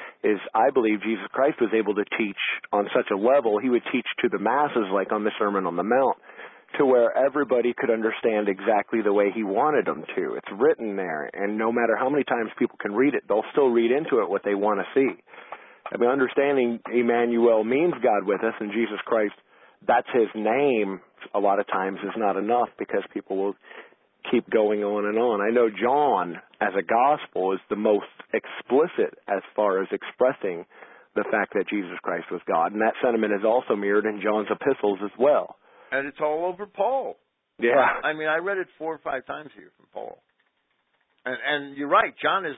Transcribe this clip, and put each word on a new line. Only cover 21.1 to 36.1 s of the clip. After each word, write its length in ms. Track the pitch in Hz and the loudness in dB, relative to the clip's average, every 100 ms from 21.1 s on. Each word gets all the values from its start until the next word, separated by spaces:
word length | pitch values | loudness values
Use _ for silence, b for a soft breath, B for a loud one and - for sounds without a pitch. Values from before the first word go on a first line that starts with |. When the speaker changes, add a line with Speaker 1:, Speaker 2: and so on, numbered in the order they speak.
| - - 104 | -20 -8 0
Speaker 1:
a 40 | |
lot 200 | 101 98 | 2 2
of 80 | 101 | 0
times 320 | 95 95 98 | -2 -2 -4
is 120 | 98 110 | -8 -2
not 220 | 104 95 | -2 0
enough 320 | 101 123 113 - | 0 0 0 -4
because 240 | 101 101 95 | -6 -4 -4
people 220 | - - 98 | -10 -6 -4
will 200 | 98 95 B B B B _ _ - | -4 -6 B B B B _ _ -2
keep 160 | 175 - | -2 2
going 320 | 113 104 104 | 2 2 0
on 240 | 104 104 104 | -2 -2 -2
and 80 | 110 | 0
on. 240 | 120 104 | 0 2
I 80 | 101 | 2
know 180 | 117 113 | 2 2
John, 680 | 101 117 143 143 101 87 85 - - | 2 0 2 2 0 -2 -8 -14 -6
as 100 | 101 95 | -4 -2
a 80 | 82 | 0
gospel, 680 | 113 135 147 - - 92 | 2 4 2 -2 -4 -2
is 60 | 95 - | -2 -4
the 40 | 104 | -2
most 300 | 107 104 - - - | 2 2 0 -16 -6
explicit 880 | 110 - - - 127 170 - 85 - - | -6 -4 -12 0 2 2 0 -2 -4 -6
as 140 | 98 - - | -6 -4 0
far 260 | 104 95 | 2 2
as 80 | 95 | -2
expressing 720 | 98 - - 127 135 98 85 87 B B B B 101 | -6 -6 0 2 2 -4 -6 -10 B B B B -6
the 100 | 101 | -2
fact 220 | 104 95 104 | -2 -2 -2
that 80 | 90 | -2
Jesus 300 | 104 90 87 | -4 -6 -8
Christ 240 | - 87 - | -6 -6 -6
was 80 | 90 - | -8 -2
God. 240 | 85 85 | 0 0
And 100 | 104 | 0
that 120 | 110 - | -2 0
sentiment 300 | 131 117 107 | 0 0 0
is 80 | 104 | 0
also 320 | 107 123 - 104 | 2 2 2 -2
mirrored 300 | 101 104 107 | 2 2 0
in 160 | 104 | -2
John's 260 | 101 107 101 | -2 -2 -2
epistles 460 | 104 143 131 104 95 | -2 -2 0 0 -2
as 60 | 101 - | -6 0
well. 400 | 135 127 87 - b b b | 2 2 0 -10 b b b
Speaker 2:
And 160 | 131 | -6
it's 140 | 139 | -6